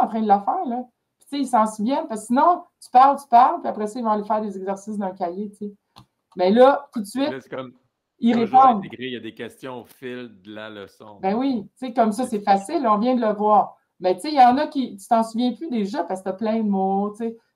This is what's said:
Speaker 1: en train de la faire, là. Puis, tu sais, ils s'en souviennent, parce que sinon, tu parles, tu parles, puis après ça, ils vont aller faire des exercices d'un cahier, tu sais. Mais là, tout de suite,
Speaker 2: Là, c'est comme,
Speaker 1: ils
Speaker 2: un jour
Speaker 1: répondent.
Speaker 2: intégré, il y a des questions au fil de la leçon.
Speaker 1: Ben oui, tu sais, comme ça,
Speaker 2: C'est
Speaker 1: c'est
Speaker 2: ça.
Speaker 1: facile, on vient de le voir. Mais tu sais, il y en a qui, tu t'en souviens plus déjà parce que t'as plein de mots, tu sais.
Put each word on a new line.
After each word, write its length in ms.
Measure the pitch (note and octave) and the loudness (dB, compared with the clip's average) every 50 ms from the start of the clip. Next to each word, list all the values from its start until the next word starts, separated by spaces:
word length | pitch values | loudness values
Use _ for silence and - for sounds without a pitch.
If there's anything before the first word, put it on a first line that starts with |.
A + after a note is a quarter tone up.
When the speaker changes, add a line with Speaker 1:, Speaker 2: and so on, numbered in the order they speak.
| D4+ | 2
Speaker 1:
en 40 | |
train 140 | G#3+ - A3+ | 0 -2 -2
de 80 | A3 G#3 | 2 2
la 120 | G3 G3+ | 2 2
faire, 260 | G3+ - F4+ F#4 F#4 | 2 0 -4 -4 -4
là. 180 | C4 A#3 B3+ B3+ - _ _ _ _ _ _ | -6 -6 -8 -8 -12 _ _ _ _ _ _
Puis, 80 | _ _ | _ _
tu 80 | - | -6
sais, 60 | C#4+ C4+ | -6 -4
ils 60 | - | 0
s'en 180 | - A3 A3 | 2 2 2
souviennent, 400 | G#3+ G#3 - G3+ A#3+ C#4 D#4 D#4+ | 0 -2 -4 -4 -2 -2 -2 -4
parce 140 | D#4+ A3+ G#3 | -6 -8 -10
que 60 | - - | -6 -2
sinon, 340 | A#3+ C4+ D4+ E4+ F4+ F4 - _ _ _ | 0 2 4 4 2 2 -2 _ _ _
tu 100 | - - | -4 2
parles, 260 | - B3 C4 C#4 C#4 C#4 | 6 6 6 6 4 2
tu 80 | - - | 0 4
parles, 320 | A#3+ A#3 B3+ D4 E4+ E4+ | 6 6 6 6 4 0
puis 80 | - A#3 | -4 -6
après 180 | A3 G#3 G#3+ G#3 | -6 -6 -6 -6
ça, 100 | - B3+ | -6 -4
ils 60 | A#3 | -2
vont 60 | A3 | -2
aller 140 | G#3+ G#3 G3+ | -2 -2 -2
faire 160 | - A3 G#3+ G#3+ | -2 -4 -4 -4
des 140 | G#3 F#3+ | -6 -8
exercices 420 | F#3+ F#3 F#3+ G3 G3 - G#3+ G#3+ G3+ | -8 -8 -8 -8 -8 -8 -10 -8 -6
d'un 120 | G3+ F#3 | -6 -6
cahier, 400 | F#3 - F#3+ E3+ F3 F#3+ G#3+ G3+ | -6 -6 -8 -6 -6 -8 -10 -10
tu 60 | - | -12
sais. 180 | - G#3 G#3 - _ _ _ _ - - _ _ _ _ _ - | -12 -14 -14 -14 _ _ _ _ -20 -20 _ _ _ _ _ -4
Mais 140 | F3+ F3+ F#3 | 0 2 4
là, 380 | G#3 A#3+ B3+ C#4 C#4+ - - - - | 6 8 8 6 6 2 -2 -8 -10
tout 80 | A#3+ | -10
de 60 | G3+ | -10
suite, 240 | - - B3+ C#4 D4+ | -8 -6 -6 -4 -4
Speaker 2:
Là, 100 | C3+ C3 | -6 -8
c'est 80 | - - | -12 -12
comme, 240 | - C3 C3 B2+ B2 _ _ _ _ _ _ _ _ - | -12 -12 -12 -14 -16 _ _ _ _ _ _ _ _ -2
Speaker 1:
ils 160 | - A#3 A#3+ | 0 0 2
Speaker 2:
un 80 | A#3 A3+ | 2 2
jour 140 | G#3+ B3 B3+ | 4 6 6
Speaker 1:
répondent. 180 | C4+ C4 A#3 G3+ E3 | 8 8 6 2 -2
Speaker 2:
intégré, 220 | D3 - - B2 | -8 -12 -10 -10
il 60 | C3 B2 | -8 -8
y 40 | |
a 40 | A2+ | -8
des 140 | G#2+ A2+ - | -10 -12 -12
questions 460 | - A#2+ A2 - _ - C3 B2+ A#2+ | -12 -12 -14 -14 _ -14 -14 -12 -14
au 40 | G#2+ | -16
fil 580 | - - _ C3 B2+ B2 B2 B2 A#2 G#2 F#2+ F2+ | -18 -20 _ -14 -12 -12 -12 -12 -14 -18 -20 -20
de 100 | G#2+ G#2+ | -18 -16
la 140 | G#2+ G#2+ A2 | -14 -14 -14
leçon. 500 | G#2+ G#2 G2 F#2 _ - - G#2+ G#2 G2+ - | -14 -14 -16 -16 _ -20 -20 -20 -14 -8 -4
Speaker 1:
Ben 120 | F#3+ G3+ | -4 -2
oui, 360 | A#3 C4 C#4 C4 A3 G3 - _ - | -2 -2 -2 -4 -4 -6 -10 _ -14
tu 80 | B3+ | -12
sais, 60 | C4 B3+ | -6 -2
comme 180 | B3+ A3+ A3 G#3 | 0 0 0 0
ça, 120 | A3+ B3+ | -2 -4
Speaker 2:
C'est 140 | B3 A#3 G3+ | -4 -6 -4
Speaker 1:
c'est 40 | G3+ | 0
Speaker 2:
ça. 140 | G#3 G3 G3 | 2 0 0
Speaker 1:
facile, 280 | G3 - D#4 E4+ C4+ | 0 -2 -4 -2 0
on 120 | A3+ G#3+ G#3 | 0 0 2
vient 160 | A3 B3+ C4 | 2 0 0
de 60 | A#3+ | 0
le 120 | A#3 G#3+ G#3 | 0 -2 -2
voir. 440 | G3+ G#3 G#3+ G#3+ G3 - - - _ _ _ _ - | 0 2 4 4 4 4 2 -4 _ _ _ _ -4
Mais 140 | E3+ F#3 - | -2 -2 -2
tu 80 | - - | -2 -2
sais, 60 | D4+ | 0
il 80 | D4+ C#4 | 4 6
y 60 | B3 | 6
en 120 | A#3+ B3 C#4 | 6 6 4
a 100 | D4+ D4+ | 0 -2
qui, 280 | - C#4+ B3 G#3+ G3 | -4 -6 -6 -6 -8
tu 120 | - - - | -10 -4 0
t'en 160 | A#3+ A3+ A3+ | 0 0 0
souviens 280 | A3+ - A3 B3 B3 - | 0 -2 -2 -2 -2 -4
plus 140 | - E4 D#4+ | -4 -8 -6
déjà 340 | B3 A3 G3+ F#3+ G#3 D4 E4+ | -4 -4 -4 -4 -4 -6 -6
parce 160 | - F#3+ F#3 | -6 -8 -8
que 40 | - | -6
t'as 60 | F#3+ F#3+ | -8 -8
plein 260 | F#3+ A3+ G#3+ A3 A3+ | -4 -4 -2 -2 -2
de 100 | A3 G#3 | 0 0
mots, 420 | G3 F#3+ F#3+ F#3+ G3 G3 G3+ G#3 | 0 0 0 0 0 -2 -2 -4
tu 140 | G#3 G#3 A#3 | -6 -8 -8
sais. 120 | A3+ A3+ - _ _ _ | -8 -10 -10 _ _ _